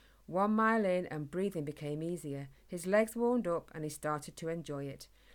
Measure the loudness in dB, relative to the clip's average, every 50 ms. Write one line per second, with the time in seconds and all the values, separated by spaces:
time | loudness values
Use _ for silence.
0 | -20 -20 -20 _ _ -4 0 2 2 4 4 4 6 6 6 4 4 4 4 2
1 | 0 0 -4 -4 -4 -4 -2 0 0 0 0 -2 -4 -4 -4 -6 -4 -4 -4 -2
2 | -2 -4 -4 -4 -4 -6 -6 -6 -8 -10 -14 -18 -12 -10 -8 -6 0 4 4 4
3 | 4 4 2 0 2 2 2 2 2 2 0 -2 -2 -6 -8 -8 -6 -6 -6 -6
4 | -4 -2 -2 -2 -4 -8 -10 -8 -6 -4 -4 -4 -4 -6 -6 -6 -6 -6 -8 -10
5 | -14 -20 -20 -20 -20 -20 -20